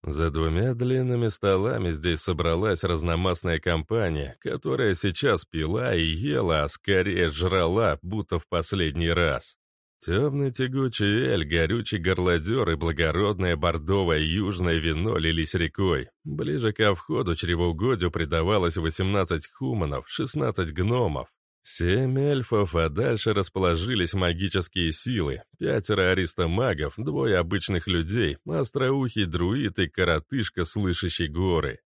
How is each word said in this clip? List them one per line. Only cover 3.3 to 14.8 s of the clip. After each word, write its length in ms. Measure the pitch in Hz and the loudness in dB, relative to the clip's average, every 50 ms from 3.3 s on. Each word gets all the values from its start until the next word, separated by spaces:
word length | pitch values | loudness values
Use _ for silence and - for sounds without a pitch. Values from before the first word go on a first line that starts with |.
| 87 - - 87 82 78 | 0 0 0 -2 -2 0
компания, 760 | - 90 85 80 78 _ 110 117 104 87 80 76 69 67 - _ | 0 0 0 0 -2 _ -2 0 0 0 -2 -2 -4 -6 -10 _
которая 540 | _ - - - - 151 131 139 127 104 92 | _ -6 -6 -4 -4 -4 -2 0 2 2 2
сейчас 500 | - - 101 90 - 139 139 107 87 - | 2 0 -2 -2 0 2 2 2 2 0
пила 500 | _ - 80 78 78 92 113 123 123 104 | _ -4 -4 -2 -2 -2 -2 -2 0 0
и 120 | 85 82 | 0 0
ела, 580 | 80 80 80 110 147 143 127 107 87 80 76 73 | 0 0 -2 -2 -2 -2 0 2 2 2 2 2
а 60 | 73 | 0
скорее 580 | - - _ - 98 92 92 98 92 90 87 | -4 -4 _ 2 2 2 2 2 2 2 0
жрала, 720 | 80 73 76 90 92 92 95 87 82 90 110 117 95 73 69 | 0 0 0 -2 0 2 2 2 2 2 2 2 0 0 -2
будто 380 | - 87 101 110 98 _ 92 82 | -4 -6 -6 -6 -4 _ -4 -4
в 80 | - | -4
последний 600 | _ - 85 80 - - 98 85 78 69 82 82 82 | _ -4 -2 -2 -2 -2 0 0 -2 0 0 0 2
раз. 480 | 82 85 85 78 67 62 - - - _ _ _ _ _ _ _ _ | 2 2 2 2 0 -2 -6 -8 -12 _ _ _ _ _ _ _ _
Темный 540 | _ - - 85 101 139 151 135 143 143 135 | _ -4 -2 0 0 0 0 -2 -2 -2 -2
тягучий 760 | 123 - 131 127 131 139 135 127 - - 104 101 104 113 131 | -2 -2 -2 -2 0 -2 -2 -2 0 0 2 2 2 2 2
эль, 180 | 131 117 92 78 | 0 0 0 0
горючий 540 | 73 80 82 82 80 101 120 110 - - | 0 2 2 2 2 0 -2 -2 -2 -4
горлодер 720 | 95 80 90 92 90 90 90 87 82 78 90 117 135 113 87 | -2 0 0 0 2 2 2 2 2 0 0 0 0 2 0
и 60 | 82 | 0
благородное 840 | 76 82 82 80 71 82 80 78 87 104 101 107 87 95 90 85 | 0 0 -2 0 0 0 2 2 2 0 2 2 2 2 2 0
бордовое 640 | 76 78 87 80 82 76 82 98 98 95 85 80 78 | 2 0 0 0 0 0 0 0 2 2 2 2 2
южное 600 | 78 78 82 104 104 95 101 87 92 87 82 | 2 0 0 0 -2 -2 -2 0 2 2 2
вино 380 | 82 | 2